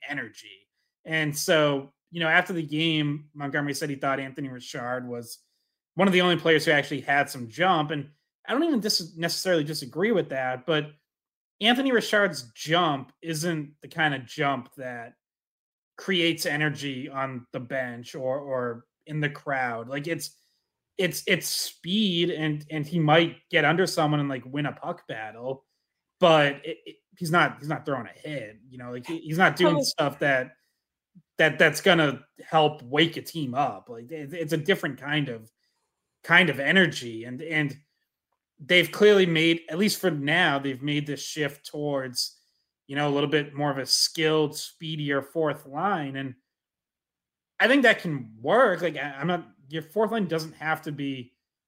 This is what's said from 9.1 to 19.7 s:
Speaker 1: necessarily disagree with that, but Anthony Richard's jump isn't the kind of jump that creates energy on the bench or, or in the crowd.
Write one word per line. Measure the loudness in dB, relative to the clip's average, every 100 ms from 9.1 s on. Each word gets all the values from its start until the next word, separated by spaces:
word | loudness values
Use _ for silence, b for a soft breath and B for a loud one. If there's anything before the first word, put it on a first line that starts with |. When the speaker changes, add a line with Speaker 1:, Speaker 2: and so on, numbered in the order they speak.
| -6
Speaker 1:
necessarily | -4 -2 0 0 0
disagree | -6 -8 -2 0
with | 2 0
that, | -4 -4 -4 -2
but | -2 -2 -10 _ _ _ _ _ _
Anthony | 2 2 4
Richard's | 2 2 2 2 -2 -12 -12
jump | 0 2 2 -2 -6 _
isn't | -8 -4 -2 -4 -6 -14
the | -12
kind | -2 0
of | -2 -6
jump | -4 -2 -2 -6 -14
that | -12 -12 -14 -20 _ _ _ _ _ _ _ -10
creates | -2 2 2 0 -2
energy | 0 -2 -2 -6 -8 -8
on | -6 -6 -8 -10
the | -12
bench | -6 -6 -6 -8 -12 -6
or, | -4 -4
or | -4 -4 -4 -6 -14 _ -10
in | -2
the | -2
crowd. | -4 -4 -2 -2